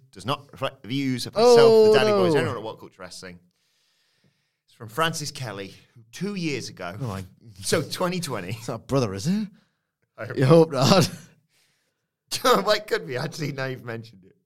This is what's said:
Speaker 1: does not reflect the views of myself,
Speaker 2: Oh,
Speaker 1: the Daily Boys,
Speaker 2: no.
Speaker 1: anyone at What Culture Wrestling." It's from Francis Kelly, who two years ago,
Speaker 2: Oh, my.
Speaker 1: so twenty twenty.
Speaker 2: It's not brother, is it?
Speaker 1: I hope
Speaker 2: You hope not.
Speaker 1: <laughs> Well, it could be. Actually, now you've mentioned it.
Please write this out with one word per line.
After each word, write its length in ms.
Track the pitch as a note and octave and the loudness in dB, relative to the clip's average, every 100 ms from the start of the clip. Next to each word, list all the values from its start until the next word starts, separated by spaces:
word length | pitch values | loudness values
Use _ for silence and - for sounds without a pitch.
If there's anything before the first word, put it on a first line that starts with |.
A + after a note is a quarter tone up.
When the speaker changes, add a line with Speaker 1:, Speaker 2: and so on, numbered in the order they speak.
| _ | _
Speaker 1:
does 120 | - - | -12 -8
not 200 | C#3 - | -8 -8
reflect 300 | - C3+ - | -10 -10 -8
the 60 | G2 | -8
views 380 | C3+ C3+ B2 A#2 | -4 -2 -4 -4
of 80 | |
myself, 240 | G3 A#3+ A#3 | 2 6 8
Speaker 2:
Oh, 320 | A#3 A3 G#3+ | 8 8 6
Speaker 1:
the 60 | G#3+ | 6
Daily 140 | G#3+ | 4
Boys, 220 | G#3 F3+ | 4 2
Speaker 2:
no. 60 | D3+ | 2
Speaker 1:
anyone 160 | D#3 A#2 | 0 -4
at 40 | |
What 160 | G#2+ - | -10 -12
Culture 240 | F#2 - | -18 -18
Wrestling." 380 | F2+ - F#2 F2 _ _ _ _ _ _ _ _ _ _ _ _ _ | -18 -16 -18 -18 _ _ _ _ _ _ _ _ _ _ _ _ _
It's 80 | _ | _
from 120 | A2 | -10
Francis 440 | C3 E3 E3 D3 | -4 -2 -4 -10
Kelly, 420 | - A#2+ G2 F#2+ - _ _ | -10 -10 -8 -12 -16 _ _
who 60 | _ | _
two 240 | - F#3+ G3+ | -10 -8 -4
years 320 | D#3+ B2+ F2 | -4 -4 -8
ago, 260 | E2+ F2 G#2 | -10 -10 -8
Speaker 2:
Oh, 60 | B2 | -6
my. 160 | F#2+ F#2 _ A2+ G2 | -6 -10 _ -20 -12
Speaker 1:
so 200 | F#2+ F#3 | -2 -2
twenty 380 | C3 - F3+ F3+ | -2 -4 -4 -4
twenty. 300 | E3 A2+ F2 | -6 -8 -8
Speaker 2:
It's 180 | A2+ - | -10 -10
not 180 | A#2 - | -10 -2
brother, 260 | C3+ A#2 | 0 0
is 140 | F#2+ D3 | -2 -2
it? 220 | G3+ G#3 - _ _ _ _ _ - | -2 -4 -12 _ _ _ _ _ -16
Speaker 1:
I 100 | A2 | -8
hope 100 | - | 0
Speaker 2:
You 80 | C3 | 6
hope 240 | E3 D#3+ | 6 6
not. 400 | C3 C3+ F#3+ B2 | 4 4 4 0
Speaker 1:
<laughs> 60 | - - _ _ _ _ _ _ _ _ _ _ - | -4 -20 _ _ _ _ _ _ _ _ _ _ -2
Well, 260 | B3+ G#3+ G3 | 2 2 2
it 160 | G#3 G#3 | -2 -2
could 220 | A3 E3 | -6 -4
be. 80 | B2 | -6
Actually, 340 | D#3 - C#3 | -8 -6 -8
now 140 | C3+ | -6
you've 180 | C3 C3 | -8 -8
mentioned 380 | A#2 A#2 A2+ G2 | -10 -12 -14 -20
it. 120 | F#2 _ | _ _